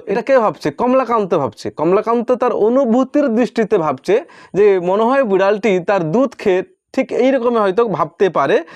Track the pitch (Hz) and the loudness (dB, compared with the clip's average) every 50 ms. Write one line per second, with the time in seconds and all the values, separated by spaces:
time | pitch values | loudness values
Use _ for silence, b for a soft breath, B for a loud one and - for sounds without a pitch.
0 | - - 196 240 233 - 269 254 220 202 147 - - 156 135 - 220 247 254 262 | -2 -4 -6 -4 -2 0 0 2 2 0 -2 -4 -6 -6 -4 -2 -2 0 0 0
1 | 262 226 240 226 208 170 196 160 139 113 - - - 107 - - 151 170 185 208 | 0 0 -2 -2 0 0 -2 -2 -2 -4 -6 -8 -12 -10 -6 -4 -2 0 0 0
2 | 202 220 233 240 226 - 254 226 254 247 196 - 202 220 247 269 277 226 220 262 | 0 0 -2 -2 0 -2 -2 -2 -2 -2 -2 0 0 2 2 2 2 2 2 0
3 | 262 262 - 294 294 269 220 220 254 214 - 233 220 - 220 196 160 151 139 127 | 0 0 0 0 0 0 0 0 -2 -2 -2 -4 -2 0 0 0 0 -2 -4 -4
4 | - - 190 254 339 B B B B B B 170 208 208 196 185 170 175 190 208 | -2 0 0 0 -2 B B B B B B 2 4 4 4 2 0 0 0 0
5 | 226 233 262 277 269 214 190 180 196 196 214 202 208 226 190 185 170 - 202 196 | 2 2 2 0 0 0 2 2 2 2 0 0 0 0 0 0 0 0 -2 0
6 | 170 156 160 233 269 262 - - - 208 180 185 190 - _ _ _ _ - - | 0 0 0 0 -2 -2 -4 -4 -2 0 0 0 -2 -6 _ _ _ _ -4 -4
7 | 262 254 - - 240 269 269 269 233 247 240 226 208 196 185 214 240 226 175 143 | -4 -2 -2 0 0 2 2 0 0 0 0 0 0 0 0 0 0 -2 0 -4
8 | 165 151 _ - 208 185 156 165 139 143 190 277 339 B B | -4 -4 _ -2 -2 0 0 0 0 0 0 0 -2 B B